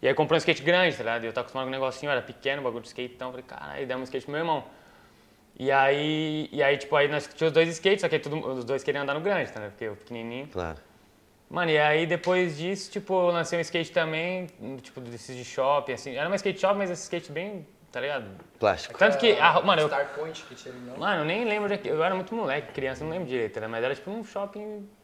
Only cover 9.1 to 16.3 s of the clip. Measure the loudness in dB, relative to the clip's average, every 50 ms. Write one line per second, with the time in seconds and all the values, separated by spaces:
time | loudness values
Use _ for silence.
9.1 | -2 0 0 0 0 0 -2 -4 -6 -10 -10 -10 -10 -8 -8 -8 -8 -8 -12 -12
10.1 | -10 -10 -8 -8 -8 -10 -10 -8 -6 -6 -4 -4 -6 -10 -14 -20 _ _ _ _
11.1 | _ _ _ _ _ _ _ _ -4 -2 0 4 4 6 6 6 4 4 2 2
12.1 | 0 -2 2 2 2 2 2 0 -2 -4 -4 -4 -4 -6 -8 -8 -10 -10 -4 0
13.1 | 0 2 4 4 2 2 0 0 -2 -2 -2 0 -2 -2 -2 0 0 0 0 2
14.1 | 0 -2 -2 -2 -4 -4 -6 -8 -12 -12 -12 -10 -10 -10 -14 -16 -16 -14 -12 -12
15.1 | -12 -14 -12 -12 -12 -12 -12 -10 -2 0 2 4 4 2 2 -2 -6 -6 -6 -8
16.1 | -4 -4 -2 -2